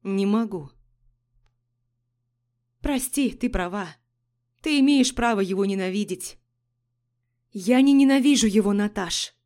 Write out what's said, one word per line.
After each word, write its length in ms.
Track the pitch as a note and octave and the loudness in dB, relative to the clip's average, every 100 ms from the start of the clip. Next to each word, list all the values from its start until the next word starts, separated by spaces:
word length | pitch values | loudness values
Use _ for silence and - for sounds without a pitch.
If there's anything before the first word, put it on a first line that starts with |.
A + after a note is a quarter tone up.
Не 220 | F#3+ G3 G3 | -4 -2 0
могу. 460 | G#3+ A3+ F#3 C#3 _ _ _ _ _ _ _ _ _ _ _ _ _ _ _ _ _ _ _ _ _ | 0 -2 -8 -14 _ _ _ _ _ _ _ _ _ _ _ _ _ _ _ _ _ _ _ _ _
Прости, 480 | - C4+ - - B3+ | -4 -4 -4 -2 -4
ты 180 | - B3 | -2 -6
права. 480 | A3 F3+ G3+ F3 - _ _ _ _ _ _ | -4 -6 -8 -10 -16 _ _ _ _ _ _
Ты 180 | D#4 C#4+ | -2 2
имеешь 340 | C4+ C#4+ B3+ | 2 2 0
право 260 | - A#3 G#3+ | 0 -2 -2
его 260 | F#3+ F#3+ G3 | -2 -2 -2
ненавидеть. 760 | F#3+ F#3 G3 G3+ F3+ - - _ _ _ _ _ _ _ _ _ _ _ | -2 -4 -4 -6 -8 -12 -18 _ _ _ _ _ _ _ _ _ _ _
Я 280 | G3+ F#3 B3+ | -8 2 4
не 120 | C4+ | 6
ненавижу 540 | C#4 C#4 C#4 C4 C4 A3 | 6 6 4 4 2 4
его, 260 | G3+ G3+ | 2 2
Наташ. 640 | G3+ G#3 G#3 E3+ - - _ | 0 -2 -4 -6 -6 -8 _